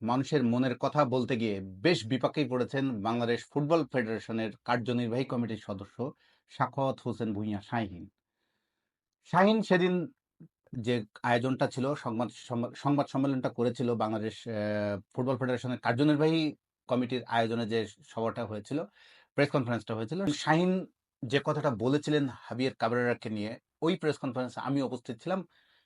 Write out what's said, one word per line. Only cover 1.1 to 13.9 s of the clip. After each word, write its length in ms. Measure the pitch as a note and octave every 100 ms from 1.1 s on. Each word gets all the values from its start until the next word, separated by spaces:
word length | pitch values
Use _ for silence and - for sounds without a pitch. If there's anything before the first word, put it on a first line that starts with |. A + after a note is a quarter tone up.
| B2+ A#2 B2+
গিয়ে 240 | A2+ G2+
বেশ 460 | F#2+ F#2 A2+ B2+ A2
বিপাকেই 420 | B2+ D#3+ - C3
পড়েছেন 540 | B2 A#2 C#3 C3+ A2+
বাংলাদেশ 440 | G#2 A#2+ A#2+ A#2 -
ফুটবল 300 | C#3+ D3 E3
ফেডারেশনের 640 | C#3+ C3+ A2 A2 - A2+ A2 -
কার্যনির্বাহী 600 | - B2 A#2+ A#2+ A#2+ A#2+
কমিটির 320 | C3 B2 A2+ G#2+
সদস্য 560 | - G2+ G2 - B2+ - _ _ _
সাখাওয়াত 520 | - B2+ C#3 C3+ G#2+ B2+
হোসেন 280 | G#2 A2+
ভূঁইয়া 260 | G2+ G#2+ G2+
শাহীন। 480 | - A#2+ G#2 F2+ F#2 _ _ _ _ _ _ _ _ _ _ _
শাহীন 380 | _ E3+ G3+ A3
সেদিন 500 | G3+ F3+ F#3 F3+ D#3+ - _ _ E3 _ _
যে 320 | B2+ A2 B2 G#2+ -
আয়োজনটা 440 | B2 A#2+ B2+ C3 C3+
ছিল, 280 | - C3
সংবাদ 340 | D3 B2+ A2+ A2+
সম্মে-, 420 | - - A#2+ A#2+
সংবাদ 320 | - C#3+ C#3+ C3+
সম্মেলনটা 420 | C3+ C#3 C3+ B2+
করেছিল 460 | A#2+ A#2+ A#2+ A#2+